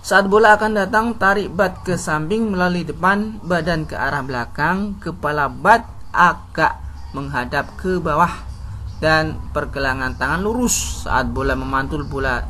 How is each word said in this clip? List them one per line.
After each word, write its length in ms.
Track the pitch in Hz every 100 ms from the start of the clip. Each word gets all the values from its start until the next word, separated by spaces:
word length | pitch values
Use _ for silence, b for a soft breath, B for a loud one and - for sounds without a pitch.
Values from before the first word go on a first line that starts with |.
| -
Saat 240 | 190 196
bola 240 | 208 220
akan 160 | 208 220
datang, 480 | 214 190 220 233 226
tarik 320 | 190 202 165
bat 320 | 170 190 180
ke 160 | - 170
samping 560 | - 156 156 220 220
melalui 320 | 185 180 175 156
depan, 560 | 151 180 202 214 214
badan 400 | 165 175 160 165
ke 80 | 151
arah 320 | - 131 143
belakang, 720 | 135 127 117 - 151 185 208 196
kepala 480 | 165 165 147 151 135
bat 320 | 127 175 233 - - -
agak 640 | - 175 160 - - 156 - - - -
menghadap 640 | 135 139 143 - 147 139
ke 240 | - 185 180
bawah, 320 | 165 147 170 - - - - - - -
dan 320 | 156 156 156 156 -
pergelangan 640 | 151 143 139 135 131 131
tangan 320 | 120 131 165 208
lurus. 560 | 233 240 - - -
Saat 320 | - 123 123
bola 240 | 123 135 131
memantul 480 | 131 135 135 151 143
bola 320 | 139 135 120